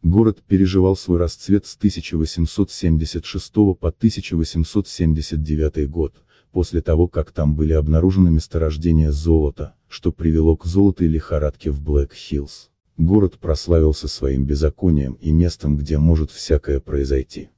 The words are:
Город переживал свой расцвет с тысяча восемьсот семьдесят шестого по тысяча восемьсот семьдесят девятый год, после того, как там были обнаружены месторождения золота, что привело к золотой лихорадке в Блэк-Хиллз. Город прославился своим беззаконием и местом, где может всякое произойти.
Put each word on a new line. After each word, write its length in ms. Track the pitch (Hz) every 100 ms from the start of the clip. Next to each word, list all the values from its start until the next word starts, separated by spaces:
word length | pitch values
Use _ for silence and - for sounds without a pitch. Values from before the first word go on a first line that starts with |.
Город 360 | 82 95 110 104 _
переживал 520 | 95 95 95 92 95
свой 220 | - 87
расцвет 460 | 85 - - 101 -
с 120 | -
тысяча 400 | 101 85 - 82
восемьсот 520 | 78 - 80 - 98
семьдесят 540 | - 87 80 78 87
шестого 520 | - 95 - - 104 92
по 180 | 85
тысяча 420 | - 113 101 - 82
восемьсот 540 | 80 87 78 101 95
семьдесят 520 | - 82 78 78 78
девятый 460 | 76 76 78 78 71
год, 280 | 82 73 _ _ _ _
после 300 | - 82 85
того, 260 | 78 80 87
как 240 | - 76
там 240 | - 73 73
были 160 | 78
обнаружены 580 | 80 76 78 92 95 90
месторождения 840 | 78 - 85 80 76 85 80 76
золота, 640 | 71 82 80 73 - 73 _ _
что 260 | - 90
привело 420 | - 82 80 80 80
к 100 | 82
золотой 420 | 90 101 92 85
лихорадке 640 | 78 - 78 73 - 80
в 120 | 71
Блэк-Хиллз. 880 | 73 73 71 - - 71 69 - _ _ _ -
Город 400 | 80 104 95 -
прославился 680 | 87 76 - 82 78 73 71
своим 380 | - 67 67 69
беззаконием 680 | 71 78 - 92 76 67
и 180 | 65 78
местом, 460 | 80 87 - 73 73
где 200 | 73 76
может 340 | 80 80 76
всякое 480 | - - 76 - 69
произойти. 680 | - 71 67 67 65 - -